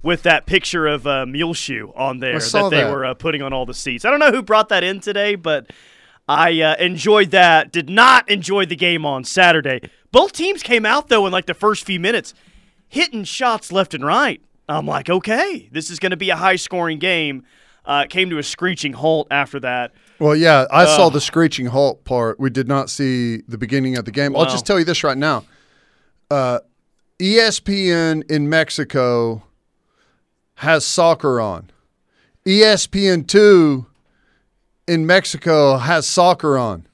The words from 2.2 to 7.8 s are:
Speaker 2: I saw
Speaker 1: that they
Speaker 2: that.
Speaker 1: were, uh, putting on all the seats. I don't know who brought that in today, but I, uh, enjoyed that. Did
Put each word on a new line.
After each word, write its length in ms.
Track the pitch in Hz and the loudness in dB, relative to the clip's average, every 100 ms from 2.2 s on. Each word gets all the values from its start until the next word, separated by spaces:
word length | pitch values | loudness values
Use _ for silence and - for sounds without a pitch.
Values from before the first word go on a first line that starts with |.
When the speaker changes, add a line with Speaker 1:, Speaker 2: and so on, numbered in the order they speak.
| 127 117 | -6 -4
Speaker 2:
I 20 | |
saw 300 | 113 202 202 | -2 -2 0
Speaker 1:
that 80 | 147 | 0
they 60 | |
Speaker 2:
that. 100 | 113 | -2
Speaker 1:
were, 140 | 139 131 | -4 -6
uh, 80 | |
putting 260 | 131 165 151 | -6 -6 -6
on 140 | 135 | -6
all 100 | 135 | -8
the 100 | 123 | -8
seats. 300 | 123 139 120 | -10 -8 -6
I 60 | 220 | -2
don't 100 | 285 | 2
know 100 | 294 | 2
who 120 | 247 | 0
brought 260 | 202 214 214 | 0 0 2
that 160 | 196 | 0
in 160 | 180 196 | -2 -6
today, 340 | 208 202 208 | -8 -4 -4
but 360 | 202 165 151 120 - _ _ _ _ - | -4 -4 -4 -6 -20 _ _ _ _ -4
I, 320 | 147 170 165 | 0 0 2
uh, 160 | 156 156 | 0 0
enjoyed 520 | 180 175 170 214 196 | -2 -2 2 4 4
that. 420 | 190 180 160 - | 4 6 6 2
Did 160 | 170 | -6